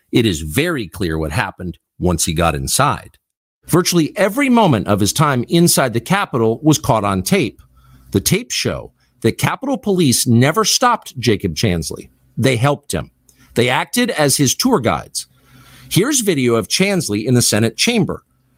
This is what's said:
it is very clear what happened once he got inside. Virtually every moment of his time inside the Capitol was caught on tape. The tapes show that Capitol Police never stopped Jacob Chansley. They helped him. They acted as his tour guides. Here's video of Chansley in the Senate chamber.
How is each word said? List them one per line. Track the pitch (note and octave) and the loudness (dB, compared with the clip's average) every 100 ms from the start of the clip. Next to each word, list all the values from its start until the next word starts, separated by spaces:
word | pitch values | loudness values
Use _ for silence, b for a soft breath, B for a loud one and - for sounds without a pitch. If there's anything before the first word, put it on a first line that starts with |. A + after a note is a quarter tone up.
| b | b
it | C3 A2+ | 0 0
is | D#2+ | 0
very | D#2+ D#2 E3+ D3+ F#2 | -4 -2 -2 -4 -8
clear | - F2+ D#2+ | -6 -4 -2
what | D#2 | -4
happened | D#2+ G2 - F2+ - _ - | -4 -4 -6 -12 -12 _ -4
once | F2+ E2+ | 0 0
he | - | 0
got | D#2+ E2 C#2+ | 0 0 0
inside. | C2 - C#3 G#2 - _ _ _ _ _ - | -2 0 0 -2 -10 _ _ _ _ _ -2
Virtually | E3 F3+ F3 D3 - | 0 2 0 0 0
every | G3+ A3+ C#4 | 0 0 2
moment | A#3+ G3 A2 E2 | 4 4 2 2
of | G2+ | 0
his | G#2 | 0
time | - D3+ B2+ A#2 | 0 0 0 0
inside | E3+ E3+ - C3+ | 2 4 2 0
the | A2+ | -2
Capitol | - G3 G3 B2+ A2 A#2+ | -2 -2 -2 0 0 2
was | D3+ D3 | 2 2
caught | - A2+ | 2 0
on | G2+ F#2+ | 0 -2
tape. | F2+ G3 A#2 - _ _ b b b | 0 0 0 -6 _ _ b b b
The | - | -2
tapes | - F#3+ B3 | 0 -2 -4
show | - A#2 C#2 A1+ _ _ _ | -6 -4 -6 -10 _ _ _
that | A2+ - | -2 0
Capitol | C#3+ F3 C4+ C4+ | -4 -4 -4 -4
Police | G#3+ F#3 D3 G#2+ B2+ | -2 2 2 2 2
never | A#2 C3+ G#3+ | 4 4 2
stopped | G#3+ - B3 A3 - - | 0 0 0 0 -6 -4
Jacob | A2+ G2+ F#2 | -2 0 -2
Chansley. | D2+ A2 E2+ D2+ - - _ _ - | -2 -2 -2 -6 -12 -18 _ _ -2
They | A#2+ A#2 | 0 2
helped | C#3 C#3+ - | 0 -2 -4
him. | D#2+ - _ _ b b | -8 -8 _ _ b b
They | - B2 | -2 0
acted | C#3 F3 - B3 | 0 -2 -2 -2
as | - C#3+ - | 0 0 2
his | C3 | 0
tour | - C4 G#3 | 0 0 0
guides. | A2 D#2+ - - - B B B B B B | 0 -2 -6 -12 -14 B B B B B B
Here's | D#3 B3 C#4+ | 0 0 0
video | G3+ D3 A#2+ | 0 0 2
of | A2+ F#2+ | 2 0
Chansley | - G3 F#3 A#2+ G#2 | -2 0 0 -2 -4
in | A#2 | 0
the | B2 | 2
Senate | - G#2+ A2+ - | 2 2 0 0
chamber. | - A#3+ C3+ D#2 _ _ _ | 0 0 -2 -4 _ _ _